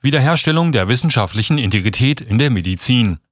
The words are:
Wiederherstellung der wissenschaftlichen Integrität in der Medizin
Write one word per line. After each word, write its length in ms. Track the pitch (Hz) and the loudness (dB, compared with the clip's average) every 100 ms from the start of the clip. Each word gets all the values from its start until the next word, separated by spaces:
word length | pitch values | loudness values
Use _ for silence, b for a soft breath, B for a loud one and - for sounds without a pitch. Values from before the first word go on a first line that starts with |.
Wiederherstellung 680 | 139 143 135 165 - 156 170 | 0 2 2 2 0 0 2
der 160 | 123 92 | 0 0
wissenschaftlichen 680 | 127 165 127 98 107 110 147 | 0 0 0 -2 -2 0 0
Integrität 640 | 110 107 95 98 131 143 | 0 0 -2 0 0 -2
in 160 | 120 107 | -2 0
der 140 | 143 | 2
Medizin 680 | 107 87 92 - 127 110 80 _ | 0 -2 -4 0 2 2 -2 _